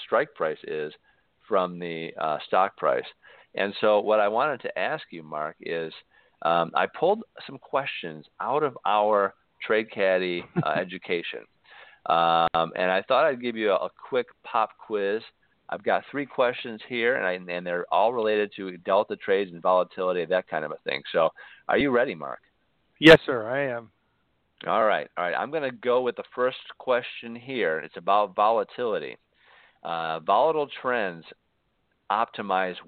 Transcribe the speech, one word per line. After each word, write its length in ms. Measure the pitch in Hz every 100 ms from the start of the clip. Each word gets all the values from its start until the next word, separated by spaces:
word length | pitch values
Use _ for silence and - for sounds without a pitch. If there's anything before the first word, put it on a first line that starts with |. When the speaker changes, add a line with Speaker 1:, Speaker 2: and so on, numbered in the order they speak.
Speaker 1:
strike 300 | - 113 151
price 240 | - 80 76
is 280 | - 76 76 - _ _ _ _ -
from 320 | 101 90 87
the, 320 | 87 82 80 -
uh, 200 | 78 73 -
stock 300 | 98 95 -
price. 280 | 78 64 - - - - _
And 180 | - 101 95
so 200 | 110 104
what 200 | 95 107
I 80 | 104
wanted 320 | 110 151 131
to 160 | - -
ask 260 | 101 156 -
you, 120 | 85
Mark, 340 | 78 76 78 -
is, 320 | - 82 80 - - _ _ -
um, 280 | 80 85 82
I 120 | - 95
pulled 360 | - 165 220 - - -
some 120 | 135
questions 680 | - 139 135 - 87 78 - -
out 220 | 104 139
of 140 | 151 120
our 500 | 95 107 104 104 98 - _ - -
Trade 240 | 110 113
Caddy, 540 | 113 95 92 92 87 87 -
uh, 80 | 78
Speaker 2:
<laughs> 60 | 76
Speaker 1:
education. 640 | 92 92 - 87 82 60 53 _ _ - - - -
Um, 640 | 82 82 82 82 82 82 -
and 140 | 92
I 120 | 92 -
thought 160 | 131
I'd 180 | 156 127
give 140 | 123 113
you 160 | 107
a, 40 | 95
a 140 | 95 _ -
quick 180 | 127 120 _
pop 260 | - 117 110 -
quiz. 440 | - 107 98 107 - _ _ _ -
I've 140 | 92
got 220 | 110 95 -
three 160 | 139 139
questions 540 | - 123 123 123 107 -
here, 280 | 123 117 131
and 100 | 92
I, 260 | 92 90
and 140 | 87 90
they're 200 | 87 87
all 220 | 85 110
related 400 | 123 107 107 104 -
to 200 | 95 90
delta 380 | 87 98 110 104
trades 340 | - 98 98
and 100 | 85
volatility, 640 | 92 92 90 - 92 90 82
that 200 | 92 -
kind 180 | 80
of 60 | 76
a 60 | 76
thing. 180 | - 69 -
So 180 | 87 80 - - - -
are 100 | 98
you 120 | 139
ready, 240 | 120 131
Mark? 260 | 85 71 58 _ _ _ _ _ -
Speaker 2:
Yes, 180 | 151 156 -
sir, 220 | 127 110
I 260 | 131 139
am. 160 | 120 113 _ _ _ _ _ _ - -
Speaker 1:
All 160 | 98
right. 240 | 110 87 67 -
All 80 |
right. 100 | 87
I'm 160 | 69 110
gonna 220 | 156 135
go 300 | 120 123 123
with 120 | 123
the 100 | 117 -
first 240 | - 127 127 - -
question 560 | - 123 123 - 120
here. 440 | 117 123 127 87 78
It's 160 | 80 95
about 400 | 87 101 104 92
volatility. 800 | 107 113 98 - 120 92 69 57 _ _ _ - _ _
Uh, 380 | - 82 80 82
volatile 480 | 80 101 151 156 143 -
trends 440 | 131 123 98 85 - - _ _ _ _ _ _ -
optimize 680 | 101 117 - 101 95 92 87